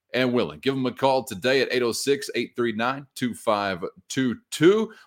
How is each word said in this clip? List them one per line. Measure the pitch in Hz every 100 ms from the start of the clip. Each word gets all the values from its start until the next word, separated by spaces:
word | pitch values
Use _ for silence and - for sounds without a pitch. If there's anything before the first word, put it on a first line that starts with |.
| _
and | 123 127
willing. | 120 85 78
Give | 135 135
them | 127
a |
call | 120 135 131 -
today | 95 127 135
at | 120
eight | 123
oh | 120
six, | 107 135 139 -
eight | 120 120 -
three | 120
nine, | 107 120 139 143 -
two | 123
five | 101 - 104 101 90 92 - -
two | 135 127 107 -
two, | - 165 214 220 -